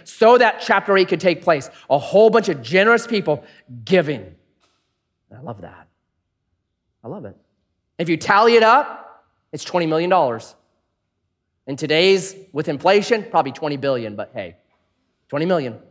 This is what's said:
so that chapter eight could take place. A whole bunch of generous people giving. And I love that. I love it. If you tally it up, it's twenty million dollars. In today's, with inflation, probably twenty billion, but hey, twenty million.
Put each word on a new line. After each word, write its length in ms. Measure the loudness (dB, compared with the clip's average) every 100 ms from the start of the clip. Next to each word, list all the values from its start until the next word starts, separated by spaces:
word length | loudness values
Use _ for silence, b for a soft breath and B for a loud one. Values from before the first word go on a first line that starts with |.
| -20
so 320 | 2 6 6
that 240 | 4 0
chapter 360 | -2 -2 2 2
eight 120 | 2
could 100 | 0
take 240 | 0 0
place. 260 | 0 -2 -4 B B
A 100 | -2
whole 300 | 2 4 6
bunch 180 | 4 0
of 140 | -6
generous 420 | -2 2 4 2 0
people 380 | -4 -2 -6 b b _ -20 0
giving. 360 | 0 0 -8 -12 -20 _ _ _ _ _ _ _ _ _
And 100 | -20
I 20 |
love 200 | -16 -16
that. 260 | -18 -20 _ _ _ _ _ _ _ _ _ _ _ _
I 40 | -18
love 180 | -16 -18
it. 100 | -20 _ _ _ _ _ -8
If 100 | -4
you 80 | -4
tally 380 | 2 2 4 4
it 80 |
up, 600 | 4 4 0 -12 -20 _ _ _ _
it's 120 | -16
twenty 220 | -6 -4 -2
million 240 | -2 0
dollars. 460 | 0 0 -4 -12 _ _ _ _ _ _ _ _ _ _ _ -14
In 80 | -8
today's, 600 | -2 2 4 2 -2 -14 -10
with 160 | -8 -6
inflation, 560 | -2 2 2 0 -4 0
probably 220 | -2 -2
twenty 260 | -6 -8 -4
billion, 380 | -4 -4 -6 -12
but 160 | -12
hey, 220 | -12 -14 -18 _ _ _ _ _ _ _
twenty 180 | -6 -2
million. 320 | -2 -4 -12 _